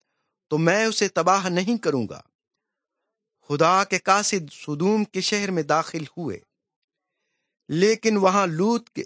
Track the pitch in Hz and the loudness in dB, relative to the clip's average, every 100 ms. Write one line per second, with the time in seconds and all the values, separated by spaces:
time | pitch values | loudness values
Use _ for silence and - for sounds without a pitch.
0 | _ _ _ _ - 151 165 196 226 214 | _ _ _ _ -6 0 2 2 0 -2
1 | 202 - 170 196 185 175 190 233 175 139 | -2 0 2 2 0 -2 -2 -2 -2 -2
2 | 107 - _ _ _ _ _ _ _ _ | -4 -8 _ _ _ _ _ _ _ _
3 | _ _ _ _ - 143 165 185 196 185 | _ _ _ _ -6 2 4 4 2 -2
4 | - 196 208 202 147 - - 147 185 220 | 2 2 2 -4 -6 -14 -8 -2 0 0
5 | 208 190 185 208 202 180 147 156 160 165 | -2 -4 -4 -2 -2 -2 0 0 0 -8
6 | 147 - 156 98 _ _ _ _ _ _ | -10 -10 -10 -10 _ _ _ _ _ _
7 | _ _ _ _ _ _ - 151 202 220 | _ _ _ _ _ _ -6 0 2 2
8 | 226 208 190 202 190 160 202 233 - - | 0 2 4 2 0 0 0 -2 -4 -12